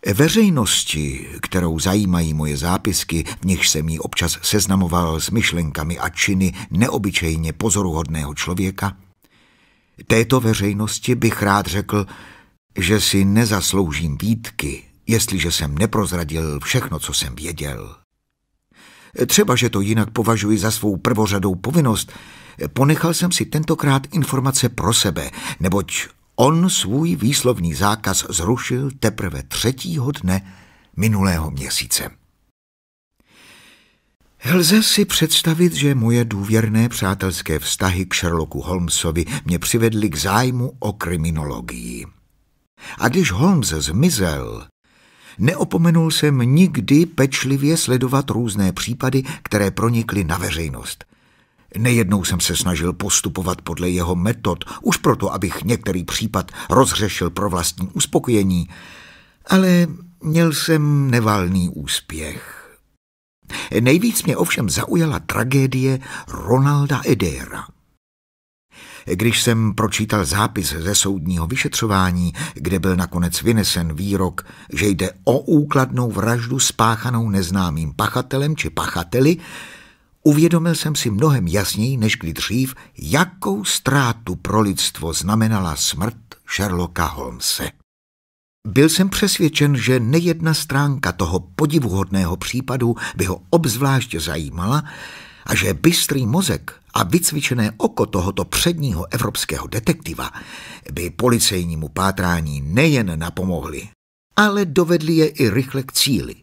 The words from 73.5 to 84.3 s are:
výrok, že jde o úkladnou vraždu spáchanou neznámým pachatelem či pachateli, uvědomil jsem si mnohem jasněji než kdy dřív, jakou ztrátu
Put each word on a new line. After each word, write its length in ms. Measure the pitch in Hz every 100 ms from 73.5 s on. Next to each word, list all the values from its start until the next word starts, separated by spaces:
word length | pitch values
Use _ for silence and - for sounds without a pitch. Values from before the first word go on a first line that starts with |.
| 113 95 - 82
výrok, 520 | 76 98 98 92 90 - - -
že 140 | - 101
jde 240 | 95 92 -
o 160 | - 131
úkladnou 720 | - 156 147 143 131 127 123
vraždu 480 | 98 104 120 117 135
spáchanou 720 | - - 113 110 123 120 113
neznámým 640 | 98 87 95 90 76 78
pachatelem 640 | 69 104 123 127 135 147 156
či 140 | -
pachateli, 680 | - - - 85 120 139 175 - - - - - _ _ _
uvědomil 520 | - 147 165 170 170 160
jsem 200 | 151 147
si 140 | 123
mnohem 380 | 104 156 135 87
jasněji 500 | 92 95 95 113 135
než 200 | 110 107
kdy 160 | 82
dřív, 420 | 78 - 110 131 131 - -
jakou 680 | 73 139 185 - 208 196 196
ztrátu 720 | - - 139 127 113 113